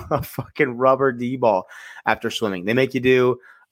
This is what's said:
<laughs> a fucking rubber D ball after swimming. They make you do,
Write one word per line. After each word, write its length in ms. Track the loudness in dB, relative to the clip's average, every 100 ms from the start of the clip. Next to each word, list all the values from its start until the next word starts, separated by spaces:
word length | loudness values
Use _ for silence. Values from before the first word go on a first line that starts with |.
| -2
<laughs> 40 |
a 120 | -6
fucking 560 | -6 -10 -10 -2 -2 2
rubber 340 | 2 2 0
D 240 | -2 -6 0
ball 320 | 2 2 -2 -18 -20 -4 -2
after 240 | 0 -2
swimming. 340 | -4 -4 -4
They 80 | -2
make 200 | 0 0
you 60 | 0
do, 360 | 2 4 4 0 -8 -20 -2